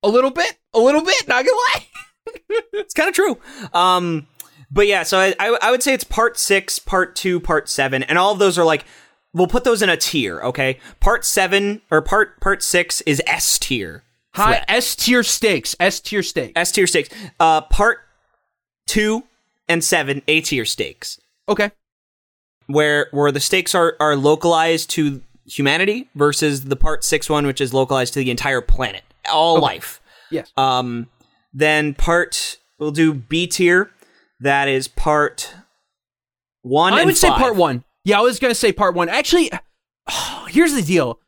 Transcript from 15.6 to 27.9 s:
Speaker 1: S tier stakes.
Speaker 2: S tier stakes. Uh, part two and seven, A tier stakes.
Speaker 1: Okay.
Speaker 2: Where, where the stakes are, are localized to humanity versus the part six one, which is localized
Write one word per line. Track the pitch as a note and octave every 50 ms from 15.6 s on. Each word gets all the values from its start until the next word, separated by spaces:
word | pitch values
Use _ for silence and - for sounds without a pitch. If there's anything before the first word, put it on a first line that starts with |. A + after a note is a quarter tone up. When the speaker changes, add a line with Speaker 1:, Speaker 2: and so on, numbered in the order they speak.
| - - - _
Speaker 1:
S | F3 G3 G3 -
tier | _ - G#3+ G3+ F3+
stakes. | - - E3 B2+ - -
Speaker 2:
S | E3 F3 -
tier | - G#3 F#3
stakes. | E3+ - E3 C#3+ - - A3 G#3 D#3 _ _
Uh, | E3+ D#3+ D#3+ D#3
part | D#3 _ - - G#3 A3+ - - _ _ _ _ _ _ _ _ _ _ _ _ _ _ _ _ _
two | - - G#3+ G#3+ G#3+ A3 A#3 - _ _ _ _ _ _ _ _
and | - E3+ E3+ -
seven, | - F#3 E3 C#3+ C#3 C#3 C#3 _
A | - D#3 D#3
tier | D#3 - D3+ B2+ A2
stakes. | - - - F2+ C2+ C2+ _ - - - _ _ _ _ _ _ -
Speaker 1:
Okay. | G#3 G#3 G#3 G3+ _ _ _ _ _ _ _ _ _ _ _ _ _ _ _ _ _ _ _
Speaker 2:
Where, | - C#3 D3+ D3+ D3+ D3 D3 C#3+ -
where | - C#3+ C#3+ C#3+
the | C3 C3+
stakes | - - G3+ F#3+ F3+ - -
are, | F3+ E3+ E3 D#3+ -
are | D3+ D3+ D3
localized | C#3 C3 D3 D#3 D#3 E3+ E3+ E3+ D#3+ D#3+ E3 E3 D#3+ - -
to | - - D3+ D3 C#3 C3 - _ _ _ _
humanity | - - - C#3 C#3 D3+ E3 F#3+ G3+ G#3+ B3 C#4 _ _
versus | C#3+ C#3+ D3 C#3+ - D#3+ D3+ C#3+ C3+ C3+
the | C3+ C#3
part | - - D#3 D3+ - -
six | - - D3 - -
one, | D3+ D3 C#3+
which | C#3 C3 -
is | C#3+ B2 B2+
localized | C3+ C3 C3